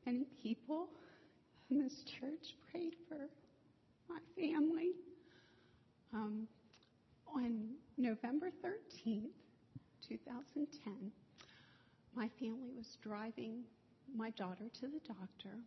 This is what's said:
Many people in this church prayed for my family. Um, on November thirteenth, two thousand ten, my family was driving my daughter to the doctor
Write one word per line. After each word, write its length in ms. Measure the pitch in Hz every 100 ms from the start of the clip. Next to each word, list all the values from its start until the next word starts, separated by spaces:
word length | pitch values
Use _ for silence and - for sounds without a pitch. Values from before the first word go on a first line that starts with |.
| -
Many 200 | 247 277 -
people 460 | 220 233 - 311 359 - - - - - - - -
in 120 | 262
this 200 | 269 - - -
church 380 | 254 320 - - -
prayed 240 | 349 339 - -
for 220 | 311 285 - - - - - _ - -
my 120 | 330 - 370
family. 560 | 311 320 302 330 349 - - - - - - - - - - - -
Um, 340 | 220 214 214 220 - - - - _ _ - -
on 480 | 302 240 226 220 277 - -
November 520 | 247 220 233 277 359 -
thirteenth, 720 | 359 427 - - 226 214 233 - - - - - - - -
two 80 | 226 -
thousand 420 | 247 285 294 294 -
ten, 300 | - 196 190 - - - - - - - - - - -
my 140 | 220 -
family 300 | 226 226 254
was 220 | 254 220 -
driving 600 | 214 208 220 226 226 226 240 - - - - 247
my 140 | 220
daughter 340 | 226 185 185 220 -
to 60 | 262
the 140 | 302 -
doctor 520 | 190 185 - 196 208